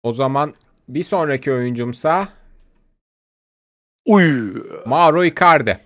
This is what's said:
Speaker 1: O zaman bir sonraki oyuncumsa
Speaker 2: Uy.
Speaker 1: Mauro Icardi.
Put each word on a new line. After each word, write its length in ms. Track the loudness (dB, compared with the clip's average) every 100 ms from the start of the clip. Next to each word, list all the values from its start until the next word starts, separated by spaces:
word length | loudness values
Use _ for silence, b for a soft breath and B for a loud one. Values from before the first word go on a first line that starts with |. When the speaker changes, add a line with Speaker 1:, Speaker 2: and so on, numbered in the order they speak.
Speaker 1:
O 100 | -8
zaman 420 | -4 -4 -2 -6 -8 _ _ -10
bir 140 | -10
sonraki 500 | -4 -4 -2 -4 -4
oyuncumsa 760 | -4 -4 -6 -8 -4 -2 -2 -4 _ _ _ _ _ _ _ _ _ _ _ _ _ _ _ _ _
Speaker 2:
Uy. 500 | 2 4 4 0 -4 -10 -14 -16 -4
Speaker 1:
Mauro 380 | 2 4 4
Icardi. 600 | 0 4 4 4 2 -4